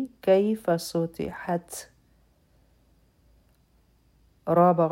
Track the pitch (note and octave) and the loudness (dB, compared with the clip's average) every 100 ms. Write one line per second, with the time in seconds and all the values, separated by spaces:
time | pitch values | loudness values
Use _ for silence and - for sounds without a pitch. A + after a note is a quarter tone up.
0 | C4 - - F#3+ G#3 G#3+ - E3+ - E3+ | -6 -6 2 2 2 -2 -2 -2 -2 -4
1 | E3 E3 - F#3 - F3 F3 - - _ | -6 -6 -10 -10 -6 -6 -8 -16 -18 _
2 | _ _ _ _ _ _ _ _ _ _ | _ _ _ _ _ _ _ _ _ _
3 | _ _ _ _ _ _ _ _ _ _ | _ _ _ _ _ _ _ _ _ _
4 | _ _ _ _ - E3 F3 E3+ E3 | _ _ _ _ 0 4 4 4 2